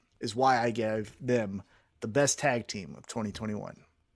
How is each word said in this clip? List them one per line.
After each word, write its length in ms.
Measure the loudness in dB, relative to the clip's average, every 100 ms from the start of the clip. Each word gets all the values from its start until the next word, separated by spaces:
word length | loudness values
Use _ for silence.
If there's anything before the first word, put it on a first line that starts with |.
| _ _
is 160 | -6 2
why 220 | 4 6
I 80 | 4
gave 460 | 2 0 0 -4 -6
them 420 | 0 2 0 -6 -10 _ _ _
the 60 | -2
best 320 | 2 2 2
tag 280 | 0 0 -2
team 260 | -8 -10 -12
of 80 | -10
twenty 260 | -6 -4
twenty-one. 440 | -4 -6 -6 -8 -14 -20 _ _